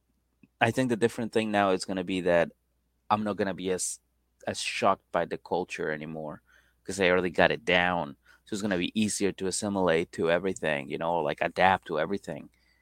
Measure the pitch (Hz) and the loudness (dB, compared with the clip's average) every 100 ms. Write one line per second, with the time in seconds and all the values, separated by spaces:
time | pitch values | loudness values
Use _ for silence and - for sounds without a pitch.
0 | _ _ _ _ _ - 117 131 127 110 | _ _ _ _ _ 0 2 2 0 2
1 | 117 - 110 113 110 101 98 92 - 95 | 0 -2 -2 -2 0 2 2 2 -2 -6
2 | 90 92 87 85 76 - _ _ _ _ | -4 -2 4 4 2 -4 _ _ _ _
3 | - 107 107 98 98 92 92 90 - - | -2 -2 -2 -4 -4 -4 -4 -4 -4 -10
4 | _ _ _ _ - 98 - - 104 95 | _ _ _ _ -10 -8 -6 0 2 2
5 | _ 87 82 85 - 87 90 - 80 76 | _ -4 -2 -6 -4 -4 -4 -6 -6 -6
6 | 78 80 76 - _ _ _ _ - 95 | -8 -10 -12 -14 _ _ _ _ -8 2
7 | 90 90 90 - 85 73 80 90 90 87 | 4 4 4 4 4 4 2 2 4 0
8 | 73 67 _ _ - 104 104 90 87 110 | -4 -10 _ _ -10 -6 -2 0 -2 -2
9 | 107 - 98 - 95 - 104 98 90 82 | -2 0 -2 -2 -4 -4 -2 0 2 2
10 | 90 - 82 87 95 92 80 71 69 76 | 0 -2 0 2 0 -2 -2 -2 -4 -6
11 | 82 85 73 78 85 - 92 92 - 78 | -2 -2 -2 -2 -2 2 4 4 0 -4
12 | 82 101 - 73 - _ _ _ | -2 -4 -8 -12 -14 _ _ _